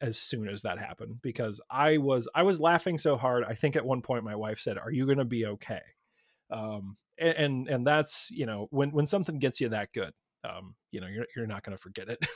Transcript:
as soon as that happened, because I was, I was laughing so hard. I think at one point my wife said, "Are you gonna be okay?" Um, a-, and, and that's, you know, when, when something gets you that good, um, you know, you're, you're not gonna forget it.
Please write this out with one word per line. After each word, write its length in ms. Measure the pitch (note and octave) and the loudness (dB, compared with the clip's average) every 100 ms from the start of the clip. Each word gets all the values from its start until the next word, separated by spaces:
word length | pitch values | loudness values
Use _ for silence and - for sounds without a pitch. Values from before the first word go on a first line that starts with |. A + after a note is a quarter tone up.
as 180 | B2 G#2+ | -4 -4
soon 300 | - A#2+ G#2 | -4 -4 -4
as 140 | G2+ | -4
that 160 | G#2+ F2 | -4 -4
happened, 420 | G2 - A2+ A#2 | -8 -8 -10 -6
because 380 | - - A2 G2+ - | -6 -2 -4 -4 -4
I 280 | C3 D3+ D#3 | 4 6 6
was, 300 | C#3 B2+ A2+ | 4 2 2
I 80 | D3+ | 4
was 180 | F#3+ F3 | 4 6
laughing 380 | D#3+ E3+ F#3 D#3+ | 6 6 4 2
so 180 | D#3 B2+ | 4 4
hard. 280 | B2+ B2 | 4 2
I 100 | G#2+ | 2
think 220 | A#2 D3 C#3 | 2 2 2
at 80 | |
one 180 | B2 B2+ | 0 0
point 220 | - A#2+ | 0 -2
my 100 | G#2+ | -2
wife 260 | G#2 G#2+ G#2+ | -4 -4 -4
said, 180 | - G2+ | -4 -4
"Are 120 | A#2 | -2
you 160 | B2+ C3+ | 2 4
gonna 180 | C#3 | 4
be 220 | B2 A#2+ G#2+ | 2 0 -2
okay?" 360 | G#2 - G#2 - _ _ _ _ _ - | -4 -8 -10 -10 _ _ _ _ _ -10
Um, 460 | - G#3+ G#3 G3 - _ - | -8 -6 -6 -8 -12 _ -2
a-, 200 | E3 D#3+ | 0 2
and, 280 | D3 C3 C3 | 0 0 -2
and 180 | C3 B2+ | 0 4
that's, 440 | D3+ D3 - - | 2 2 -4 -6
you 160 | - B2 | -4 -4
know, 200 | G#2 G#2 | -4 -4
when, 200 | C#3 C#3 | 0 0
when 160 | D3 D3 | 2 2
something 320 | G3+ F#3 D3+ | 0 0 0
gets 220 | C3+ - | 0 0
you 80 | B2 | -2
that 240 | G#2+ G2+ | -2 -4
good, 200 | - F#2+ - _ _ | -6 -6 -8 _ _
um, 320 | - F#2 F#2 - _ | -12 -12 -14 -20 _
you 100 | - | -10
know, 60 | F#2 | -8
you're, 200 | G#2 A#2+ - | -8 -8 -6
you're 100 | A2 | -6
not 160 | G2+ | -8
gonna 140 | - F#2+ | -10 -12
forget 320 | F#2 G#2 - | -12 -12 -8
it. 160 | - - | -6 -4